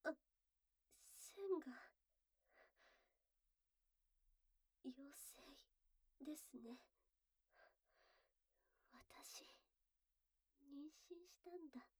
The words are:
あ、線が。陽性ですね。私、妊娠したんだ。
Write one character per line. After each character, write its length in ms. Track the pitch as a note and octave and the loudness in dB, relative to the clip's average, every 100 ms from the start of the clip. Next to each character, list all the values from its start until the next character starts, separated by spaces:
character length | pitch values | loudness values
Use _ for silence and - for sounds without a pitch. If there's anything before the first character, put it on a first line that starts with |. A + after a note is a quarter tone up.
あ、 100 | D#4+ D#4 _ _ _ _ _ _ _ - - - | 6 4 _ _ _ _ _ _ _ -18 -14 -10
線 420 | - - G4 F4+ | -10 0 10 10
が。 60 | C4 A#3+ - - _ _ _ _ _ - - - - - - _ _ _ _ _ _ _ _ _ - - - - - - _ _ | 8 -2 -6 -16 _ _ _ _ _ -20 -20 -20 -20 -20 -20 _ _ _ _ _ _ _ _ _ -20 -20 -20 -20 -20 -20 _ _
陽 100 | C4+ B3+ C#4 D4 | -4 -4 -6 -6
性 260 | - - - C#4 - _ - - - - | -6 -8 -10 -12 -16 _ -20 -20 -20 -2
で 140 | C4+ D4+ | 2 2
す 160 | - | 0
ね。 240 | B3 A#3 B3 - _ _ _ _ _ _ - - - _ - - - - _ _ _ _ - - | -4 -2 -2 -4 _ _ _ _ _ _ -20 -20 -20 _ -20 -20 -20 -20 _ _ _ _ -20 -20
私、 500 | B3 - - - - - - - _ _ _ _ _ _ _ _ _ | -18 -12 -8 -4 -6 -6 -16 -20 _ _ _ _ _ _ _ _ _
妊 300 | C#4 C#4 D4+ - - | -6 -2 -2 -4 -8
娠 160 | E4+ F4+ | -8 -8
し 140 | - | -10
た 60 | F4+ | -4
ん 180 | F4 D#4+ | -2 -2
だ。 80 | B3+ - _ | -4 -6 _